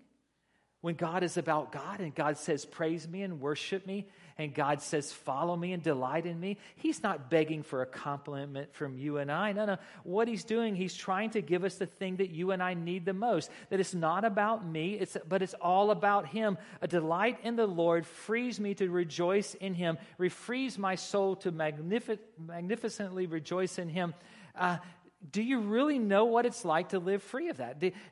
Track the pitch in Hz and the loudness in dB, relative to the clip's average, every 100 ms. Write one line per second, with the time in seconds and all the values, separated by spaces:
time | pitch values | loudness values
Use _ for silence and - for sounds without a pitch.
0 | _ _ _ _ _ _ _ _ 170 160 | _ _ _ _ _ _ _ _ -4 -2
1 | 165 180 175 175 160 156 139 143 165 202 | 0 0 0 0 0 0 0 -6 -8 -6
2 | 165 139 151 147 - 143 - - 160 165 | -4 0 2 2 0 -2 -2 -2 -2 -2
3 | 160 185 196 156 139 147 - 196 185 196 | -6 -6 -6 -4 -2 -2 -2 -6 -4 -8
4 | 202 - - - 151 139 143 143 - 151 | -8 -14 -16 -8 -4 0 2 2 0 -2
5 | 139 - - 135 175 175 180 180 156 135 | -2 -6 -4 0 0 0 -2 -2 0 2
6 | 127 160 175 170 190 202 - - 320 - | 2 0 -2 -4 -4 -6 -10 -4 -2 0
7 | 214 160 127 160 156 156 143 135 127 - | -2 -2 2 4 4 0 -2 -2 -2 -4
8 | 147 139 147 139 143 139 - - 143 131 | -6 -6 -6 -8 -6 -8 -10 -8 -6 -4
9 | 147 147 143 160 214 202 214 190 - - | -4 -2 0 0 0 0 0 -2 -6 -14
10 | - 196 233 208 - 226 226 185 185 - | -4 0 2 0 0 0 2 0 -2 -4
11 | - 190 220 220 151 175 190 - 170 - | -2 -2 0 -2 0 0 0 -2 -6 -4
12 | 190 185 190 160 185 185 185 180 170 185 | -4 0 -2 0 0 0 0 -2 -2 -4
13 | 175 190 240 180 - - - 190 185 180 | -2 0 2 2 0 -10 -2 0 0 2
14 | 160 185 220 202 208 226 175 156 170 208 | 2 2 2 2 2 2 -2 -2 -2 -2
15 | 180 180 160 190 180 - 175 185 208 190 | -4 -4 0 0 0 0 4 6 6 6
16 | 202 202 147 208 214 190 - - 180 175 | 6 4 2 0 0 0 -6 -6 0 2
17 | 160 170 226 233 226 233 214 170 170 170 | 2 2 2 0 -2 2 2 4 4 4
18 | 165 - - 233 247 190 202 196 185 175 | 2 -8 -2 0 0 -2 -2 0 0 0
19 | 170 143 175 202 202 - 190 175 170 160 | 0 0 2 2 0 -4 -6 -2 0 -2
20 | - - 180 - - 254 262 175 190 190 | -6 -2 -2 -2 -6 -4 -4 -2 -2 -2
21 | - 202 190 185 180 160 156 151 165 233 | 0 2 2 2 -2 0 -2 -2 -2 -2
22 | 240 214 - - 165 170 175 226 226 - | -2 -6 -8 -16 -12 -6 -4 -2 -4 -4
23 | 196 185 185 160 143 180 185 - 170 170 | -6 -4 -2 -4 -4 -2 -2 -4 -4 -2
24 | 175 - - - - - 180 175 - - | -2 -4 -14 -20 -14 0 0 0 -6 -20
25 | - _ 151 196 233 262 208 226 294 277 | -20 _ -6 -2 0 2 2 4 4 4
26 | 208 196 233 226 240 - 170 160 175 190 | 4 6 6 6 4 2 2 2 2 0
27 | 175 196 - 254 339 - 120 147 180 185 | 0 0 -2 -6 -4 -4 -6 -2 -2 -2
28 | - | -12